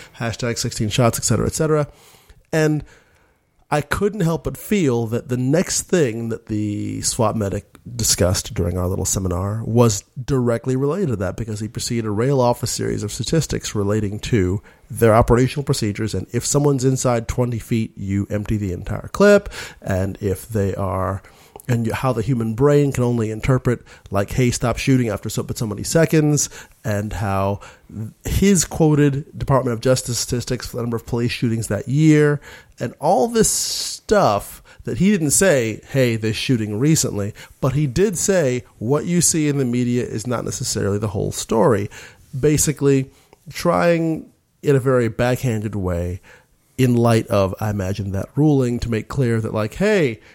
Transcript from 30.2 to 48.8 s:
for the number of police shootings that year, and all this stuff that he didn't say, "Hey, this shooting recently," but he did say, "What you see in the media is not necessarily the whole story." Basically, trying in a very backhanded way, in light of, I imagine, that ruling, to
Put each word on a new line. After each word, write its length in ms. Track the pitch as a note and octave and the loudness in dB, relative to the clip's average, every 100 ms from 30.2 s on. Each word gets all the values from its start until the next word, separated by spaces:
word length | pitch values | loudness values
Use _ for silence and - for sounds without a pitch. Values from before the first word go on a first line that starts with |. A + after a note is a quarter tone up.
| - B2 - B2+ - | -4 -4 -4 -6 -6
for 100 | A#2+ | -6
the 60 | |
number 140 | A#2+ A#2 | -4 -6
of 80 | - | -4
police 260 | A#2+ A#2+ | -2 -2
shootings 360 | - A#2+ A2+ A2 | -2 0 0 -2
that 200 | G#2 - | -4 0
year, 540 | C#3 D#3 D3+ D3 D3 - - - - | 4 6 6 4 0 -6 -20 -20 -8
and 140 | B2 - | -8 -2
all 280 | D3 A3 A#3 | 2 2 2
this 220 | A#3 G#3 | 2 2
stuff 1120 | - - - - - - G#3 C#3 G2+ - - - - | 0 -4 -6 -8 -10 0 4 4 2 -4 -14 -20 -14
that 140 | - G#2+ | -8 0
he 140 | F#3+ | 2
didn't 200 | G#3 D3 | 2 2
say, 480 | - G3 C#3+ A2+ G#2 - | 2 4 4 0 -4 -4
"Hey, 240 | C#3 B2 A2+ | 0 2 2
this 200 | A2 G#2+ | -2 -2
shooting 440 | - B2 G#2 G#2 | 0 0 0 0
recently," 540 | D3 D#3+ - G2+ G2+ - - - | 2 2 0 -4 -6 -8 -18 -6
but 120 | C#3 | -2
he 120 | C3+ D3 | 0 0
did 320 | A#2 G#3+ E3+ | 2 0 0
say, 460 | - F#3+ C3+ B2 - _ | 0 2 2 -2 -6 _
"What 260 | A2 C#3+ - | -2 -2 2
you 160 | F3 | 2
see 260 | - E3 D3 | 2 2 0
in 120 | C#3+ | 0
the 60 | B2 | 0
media 380 | A#2+ A#2+ B2 | 0 0 0
is 220 | - A2+ B2 | -2 -6 -4
not 180 | A#2 | -4
necessarily 540 | F#2+ G2 C3 G#2+ G2+ G2+ | -4 -6 -6 -2 0 0
the 120 | G#2 | -2
whole 220 | G2 G2 | -4 -4
story." 580 | - - G#3 F3+ G2+ A2+ - - - _ C3+ | -6 -2 2 4 2 -2 -10 -20 -20 _ -2
Basically, 760 | D3 D3 - C#3 C#3+ C3+ C3 - _ _ - | 0 2 0 2 2 2 0 -10 _ _ -18
trying 720 | - F3 F3 F3 E3+ E3 D#3 - _ _ _ | -4 0 2 4 2 0 -2 -8 _ _ _
in 120 | - C#3 | 2 2
a 40 | |
very 280 | B2+ B2+ A2+ | 4 2 2
backhanded 680 | A2 A#2+ B2+ C3 A2 G#2+ G#2 | 0 0 0 -2 -2 -4 -4
way, 460 | F2+ E2+ F2 F2+ - - _ _ _ - | -2 -2 -4 -8 -12 -20 _ _ _ 0
in 180 | B2+ A#2 | 2 4
light 320 | A#2 A2+ G2+ | 4 2 2
of, 260 | G#2 F#2+ G2+ | 2 2 0
I 100 | G#2+ | -4
imagine, 420 | G#2 F#2 G2+ G2 | -2 -4 -4 -4
that 160 | F#2+ - - | -6 -4 0
ruling, 440 | D3+ C#3 B2 | 2 4 2
to 100 | A#2+ | -2